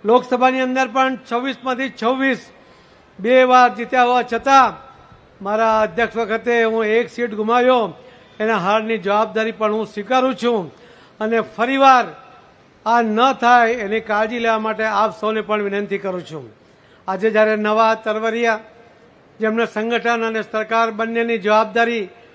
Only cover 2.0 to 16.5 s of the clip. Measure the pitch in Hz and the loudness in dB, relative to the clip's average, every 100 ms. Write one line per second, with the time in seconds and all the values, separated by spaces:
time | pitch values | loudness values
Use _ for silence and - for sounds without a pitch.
2 | 220 262 269 247 - - - - _ _ | -2 0 0 -2 -8 -20 -20 -20 _ _
3 | _ - 208 254 254 254 247 220 233 254 | _ -8 2 4 6 6 4 0 -2 0
4 | 247 247 240 226 262 269 233 160 - - | 2 2 -2 -4 4 4 4 -2 -20 -20
5 | - - _ _ 196 214 226 220 214 170 | -20 -20 _ _ -4 0 2 2 0 0
6 | 233 226 214 220 240 240 226 226 214 220 | -2 -2 -4 -4 0 0 0 0 0 0
7 | 226 - 240 208 214 240 247 247 202 147 | -2 -4 -6 -4 0 2 4 2 0 -8
8 | - - - - 214 214 180 214 220 226 | -20 -20 -20 -6 -2 0 0 0 0 -4
9 | 180 208 220 220 220 208 214 220 214 - | 0 0 0 -2 -4 -2 -2 -2 -6 -10
10 | 202 254 262 247 240 226 156 - - - | -2 0 0 -2 -2 -2 -4 -14 -20 -20
11 | - _ 220 226 220 - 240 269 269 254 | -20 _ -2 -2 -2 -4 -2 4 6 6
12 | 190 147 - - - _ _ _ 214 240 | 2 -10 -20 -20 -20 _ _ _ 0 0
13 | 226 214 262 254 240 247 226 247 202 220 | 2 2 0 2 4 4 4 0 -4 -6
14 | 220 208 220 240 226 220 220 214 220 202 | -2 -2 -2 -2 -2 -2 -2 -4 -2 0
15 | 214 - 214 220 208 214 202 202 208 196 | -2 -2 -4 -4 -2 -4 -2 -4 -4 -6
16 | 190 180 160 156 117 | -6 -8 -10 -16 -16